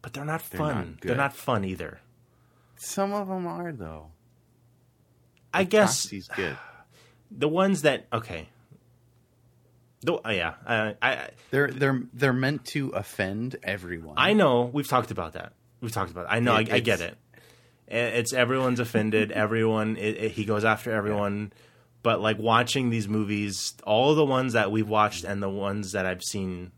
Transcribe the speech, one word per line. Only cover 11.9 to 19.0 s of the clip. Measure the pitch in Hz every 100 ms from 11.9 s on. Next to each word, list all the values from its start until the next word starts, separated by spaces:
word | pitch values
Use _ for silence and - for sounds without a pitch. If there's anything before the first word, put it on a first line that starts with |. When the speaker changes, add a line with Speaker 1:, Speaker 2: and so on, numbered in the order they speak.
| 131 -
Speaker 2:
they're | 120 139
meant | 123 131 147 -
to | 151 135
offend | 95 107 - 95 104 123 -
everyone. | - 98 90 85 80 73
Speaker 1:
I | 160
know. | 214 160 120 123
We've | 131 135
talked | 127 117
about | 101 82
that. | 85 82 _ _ _
We've | 117
talked | 110 92
about | 85 85
it. |
I | 110
know. | 120 110
Speaker 2:
It, | 110
Speaker 1:
I, | 123
I |
get | 117 92
Speaker 2:
it's | 87
Speaker 1:
it. | - _ - - - _ _ _
I-, | 117 120 117
it's | 117
everyone's | 127 120 131 127 123
offended. | 113 113